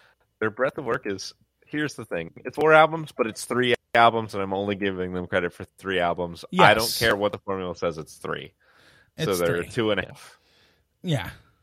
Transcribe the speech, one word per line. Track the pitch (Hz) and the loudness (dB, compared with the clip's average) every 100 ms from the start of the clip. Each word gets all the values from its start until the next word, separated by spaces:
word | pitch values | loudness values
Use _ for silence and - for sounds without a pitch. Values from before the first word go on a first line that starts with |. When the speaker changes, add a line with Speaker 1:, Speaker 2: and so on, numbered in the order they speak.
| _ _ _ _ | _ _ _ _
Speaker 1:
Their | 110 | -4
breadth | 104 131 - | 0 -2 -2
of | 131 | -4
work | 135 107 | -4 -4
is, | 95 - - _ _ _ | -8 -8 -16 _ _ _
here's | 147 147 - | -6 -6 -6
the | 113 | -8
thing. | 90 82 - 127 | -8 -8 -10 -10
It's | 127 | 0
four | 151 | 6
albums, | 156 156 160 151 - | 8 6 2 -8 -4
but | 113 | -4
it's | 104 - | -4 -4
three | 123 123 120 _ | 0 2 0 _
albums, | 117 117 113 110 | 6 6 4 -4
and | 104 | -6
I'm | 98 | -4
only | 95 101 98 | -2 -2 -2
giving | 98 92 92 | -2 -2 -4
them | 90 87 | -4 -2
credit | 95 87 | -2 -2
for | - 90 _ | -6 -16 _
three | 95 92 | -4 0
albums. | 87 85 87 82 - 185 | 0 0 -6 -8 -8 4
I | 101 | 6
don't | 107 | 6
Speaker 2:
Yes. | 113 - | 2 0
Speaker 1:
care | 117 104 | 0 2
what | 101 | 0
the | 98 | -4
formula | - 95 90 85 | -6 -6 -6 -4
says, | 90 80 | -4 -4
it's | 76 - | -12 -12
three. | 80 73 69 _ _ _ - _ _ - | -8 -8 -8 _ _ _ -20 _ _ -8
So | 120 | -2
Speaker 2:
It's | 92 | 0
Speaker 1:
they're | 85 85 | 0 0
Speaker 2:
three. | 85 | -4
Speaker 1:
two | - 110 | -4 0
and | 98 | 0
a | - | -2
half. | - - - _ _ _ _ _ _ | -10 -20 -20 _ _ _ _ _ _
Speaker 2:
Yeah. | 185 139 82 - _ _ | -4 -4 -4 -10 _ _